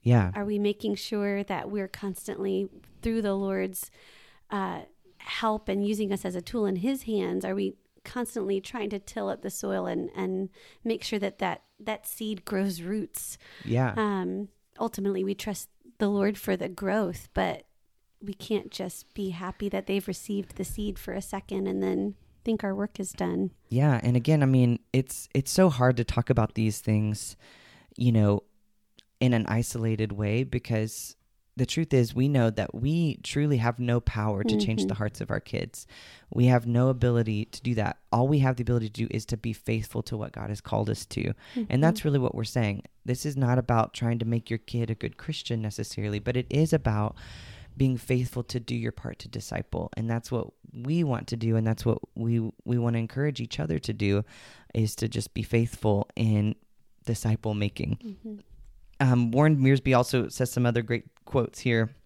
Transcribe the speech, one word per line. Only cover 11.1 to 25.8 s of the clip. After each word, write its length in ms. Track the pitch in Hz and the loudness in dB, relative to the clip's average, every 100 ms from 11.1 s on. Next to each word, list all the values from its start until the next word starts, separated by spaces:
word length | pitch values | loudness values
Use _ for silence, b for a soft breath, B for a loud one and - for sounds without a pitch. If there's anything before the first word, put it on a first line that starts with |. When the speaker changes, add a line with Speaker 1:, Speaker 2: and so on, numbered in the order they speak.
| 214 | -2
Speaker 2:
that, 200 | 196 - | -4 -2
that, 240 | 185 165 _ _ | -4 -4 _ _
that 260 | 214 214 - | -10 -8 -10
seed 360 | - 220 208 - | -8 -6 -6 -4
grows 360 | 190 196 170 | -2 -2 -4
roots? 560 | 170 214 185 - - - B B 110 | -4 -6 -6 -10 -12 -14 B B -2
Speaker 1:
Yeah. 280 | 117 127 107 | 0 2 0
Speaker 2:
Um, 500 | 208 196 180 190 202 _ _ - | -2 -2 -4 -6 -8 _ _ -6
ultimately, 440 | 226 - 196 190 190 | -6 -2 -2 -2 -4
we 100 | 196 | -4
trust 320 | 220 196 - _ - _ | -6 -8 -12 _ -20 _
the 100 | 202 | 0
Lord 300 | 202 196 202 | 2 0 0
for 180 | - 185 | -4 -2
the 140 | 180 | -4
growth, 580 | 180 190 208 190 175 - | -6 -2 0 -2 -6 -6
but 320 | - 185 151 - _ _ _ _ _ | -2 -2 -4 -12 _ _ _ _ _
we 120 | 202 | -14
can't 380 | 196 - 208 - | -14 -4 -4 -4
just 420 | - 185 - - | -8 -8 -10 -14
be 180 | - 190 | -8 -6
happy 360 | 170 185 - 202 | -6 -8 -6 -4
that 180 | 196 196 | -4 -2
they've 220 | 196 196 | -2 -2
received 480 | 180 - 202 185 - | -8 -4 -6 -6 -8
the 80 | |
seed 340 | 185 - 208 196 | -8 -4 -6 -6
for 160 | - | -8
a 80 | 185 | -8
second 460 | 196 196 - 190 190 | -8 -10 -6 -4 -2
and 160 | 190 | 0
then 320 | 190 185 202 196 _ _ - | 0 0 -2 -6 _ _ -4
think 180 | 220 | -2
our 100 | 202 | -2
work 280 | 196 208 - | -4 -6 -6
is 100 | 190 | -10
done. 400 | - 180 175 190 - _ | -4 -2 -2 -4 -6 _
Speaker 1:
Yeah. 320 | 120 147 120 | 2 4 4
And 140 | 120 123 | 4 2
again, 260 | 120 156 | 4 4
I 40 | 135 | 6
mean, 340 | 131 123 120 _ | 6 6 2 _
it's, 340 | 131 - - - | 0 0 -10 -2
it's 180 | - - | -2 2
so 180 | - 185 | 6 6
hard 280 | 123 | 6